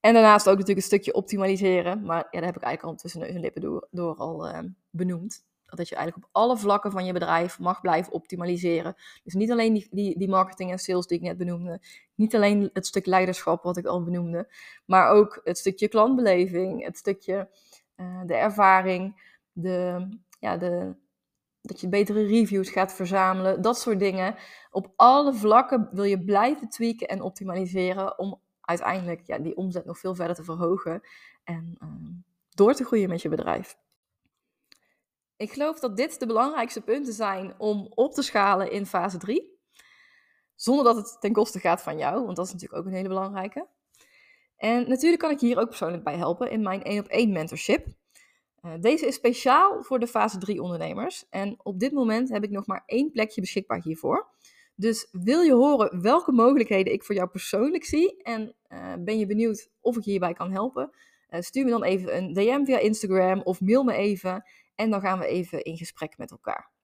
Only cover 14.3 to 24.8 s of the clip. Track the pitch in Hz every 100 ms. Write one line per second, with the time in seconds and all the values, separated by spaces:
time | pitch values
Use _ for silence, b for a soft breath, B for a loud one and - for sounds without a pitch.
14.3 | 170 202 B B B - 185 131 208 214
15.3 | - - 175 196 190 208 226 220 262 226
16.3 | 180 185 175 185 - - - - 196 -
17.3 | 196 190 b b b b _ 180 185 180
18.3 | 123 202 202 190 185 185 180 190 - _
19.3 | _ _ - 180 180 180 180 185 220 _
20.3 | _ - 170 180 175 131 - _ _ _
21.3 | _ _ _ - - 180 202 208 208 208
22.3 | 226 214 196 185 - 190 - 180 190 185
23.3 | 190 185 190 196 247 - 202 196 190 185
24.3 | 202 B B B -